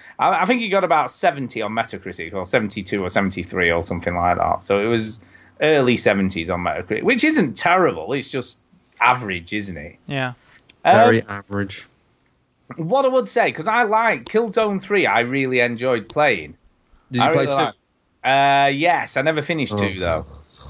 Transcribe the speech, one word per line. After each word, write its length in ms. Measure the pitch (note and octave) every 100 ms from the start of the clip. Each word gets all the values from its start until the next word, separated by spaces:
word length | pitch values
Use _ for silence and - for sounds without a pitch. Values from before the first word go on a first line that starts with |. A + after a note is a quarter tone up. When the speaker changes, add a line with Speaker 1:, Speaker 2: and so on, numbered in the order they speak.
| - -
Speaker 1:
I, 240 | C#3+ F3
I 40 | F#3
think 180 | B3+
it 60 | A3
got 140 | G3
about 280 | F3+ D#3+ C3
seventy 500 | - F3+ C#3+ B2 A2
on 120 | G#2
Metacritic, 600 | A2+ A2+ G2 F#2 F2 E2
or 100 | F#2+ F2+
seventy-two 560 | B2+ G#2 G#2+ F#2+ G#2
or 60 | F2+
seventy-three 580 | G#2 G2 F2+ F2+ F#2+ F2
or 140 | E2+
something 320 | E2 F2 F2 F2
like 220 | F2 E2+
that. 260 | E2 E2
So 180 | - G2+
it 60 | A2
was 340 | A#2 A2 - - - - _
early 340 | D3+ D3+ B2 A2+
seventies 520 | A2+ G2 F#2+ E2+ E2
on 120 | F2+
Metacritic, 420 | F2 D2+ F#2 A2
which 200 | G3 B3+
isn't 320 | D4+ D#4 D3 G#2
terrible. 580 | F3 F#3 D#3+ E2+ E2
It's 160 | C#3 -
just 260 | C3+ - - _ _ _ _
average, 540 | A#2+ B2 G#2+ F2+ E2+
isn't 240 | G#2 G2+ E2
it? 200 | D2+ - -
Speaker 2:
Yeah. 260 | C#3 B2+ A#2+ _ - _ _
Speaker 1:
Um, 120 | - G3
Speaker 3:
Very 260 | A#2+ A2+ G#2
average. 580 | G2+ - G2+ G2 G2+ - _ _ _ _ _ _ _ _ -
Speaker 1:
What 280 | E3 C4 C4+
I 40 |
would 180 | B3+ G#3
say, 240 | A#3+ G#3
'cause 160 | A3 E3
I 160 | A3+
like 420 | A3+ A3 A3+ D3+ -
Killzone 560 | G#3+ A#3 A3+ G#3+ G3
three, 240 | F#3+ G3+ B2
I 140 | G#2+
really 400 | A#2+ C3+ C3 B2+
enjoyed 500 | A#2+ A#2 B2+ A#2+ G#2
playing. 460 | D3+ D3 G2 D2+ - _ _ _ _ _
Speaker 3:
Did 80 | B2
you 40 |
Speaker 1:
I 40 | B2+
Speaker 3:
play 120 | D#3 C#3
Speaker 1:
really 20 |
Speaker 3:
two? 60 |
Speaker 1:
like, 200 | C#3 B2 - _ _ _ _
uh, 480 | B2+ C3+ C#3 C#3 C#3
yes, 440 | C#3 E3 D#3+ A2+ C3+
I 40 |
never 220 | C#3+ D#3
finished 300 | C#3 A#2+ A2
Speaker 3:
Oh, 40 | G#2
Speaker 1:
two, 220 | G2+ F#2+
though. 260 | F2 D#2+ C#2+ - - - -